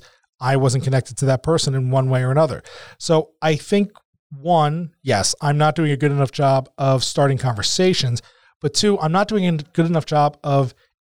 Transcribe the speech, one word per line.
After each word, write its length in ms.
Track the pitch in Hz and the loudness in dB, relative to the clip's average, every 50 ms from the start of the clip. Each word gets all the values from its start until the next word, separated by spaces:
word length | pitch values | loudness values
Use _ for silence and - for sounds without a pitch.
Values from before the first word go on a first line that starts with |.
| - - _ _ _ _ _ - | -6 -12 _ _ _ _ _ -8
I 160 | 127 127 139 | -2 -2 0
wasn't 300 | 135 131 135 120 135 - | 2 2 2 0 0 -2
connected 320 | 131 131 131 120 - 123 - | 0 0 -2 -2 -4 -6 -4
to 80 | - | -2
that 180 | 135 135 127 - | 0 0 0 0
person 320 | 156 165 160 - 151 135 | 0 0 0 0 -2 -2
in 160 | 135 127 127 | -2 -2 0
one 180 | 131 135 131 131 | 0 0 2 2
way 140 | 131 127 127 | 0 0 0
or 80 | 127 | 0
another. 320 | 131 147 160 151 104 - - - - - - - - - | 2 2 2 0 0 -6 -12 -16 -20 -20 -20 -20 -18 -8
So 320 | - - 170 156 160 - _ _ | -2 0 2 2 0 -2 _ _
I 160 | - 160 156 143 | -2 -2 -2 -2
think, 340 | - - 208 202 202 196 - _ _ _ _ _ _ - | -2 0 0 0 0 0 -4 _ _ _ _ _ _ -20
one, 640 | 151 139 135 170 180 165 151 147 151 165 175 156 - _ - | -18 -8 -2 0 2 2 2 2 0 -4 -6 -10 -12 _ -4
yes, 320 | 135 117 101 95 - - - | -2 0 0 0 -2 -4 -4
I'm 160 | - 147 143 147 | -2 0 0 2
not 180 | 151 151 151 | 2 2 0
doing 160 | - 165 151 | 0 0 0
a 60 | 143 127 | 0 0
good 160 | 147 147 139 | 0 0 0
enough 180 | 143 139 127 | 0 0 -2
job 380 | - - 143 135 135 135 131 - _ - | 0 0 2 2 2 2 -2 -4 _ -4
of 260 | 139 135 135 131 117 | 0 0 0 0 0
starting 340 | - - - 143 139 135 123 | -2 0 0 2 2 0 0
conversations, 840 | - 127 120 104 101 - - - 185 185 185 - - 127 120 117 - _ _ _ _ _ _ _ | -2 -2 -2 -2 -4 -2 0 0 2 2 0 0 -2 -2 -4 -4 -6 _ _ _ _ _ _ _
but 120 | - 147 - | -6 -4 -2
two, 240 | - - 208 202 190 | 0 2 2 2 0
I'm 100 | - 156 | 0 0
not 160 | 160 190 208 202 | 0 0 0 0
doing 180 | 220 208 185 | 0 0 0
a 120 | 180 165 156 | 0 -2 -2
good 300 | 147 - - - 165 165 | -4 -6 -2 -2 0 0
enough 180 | 175 160 143 | 0 -2 -2
job 320 | - 156 147 147 147 147 - | 0 0 2 2 0 0 -4
of 320 | - 147 139 139 135 127 - _ _ _ _ _ | -4 -2 0 0 0 0 -4 _ _ _ _ _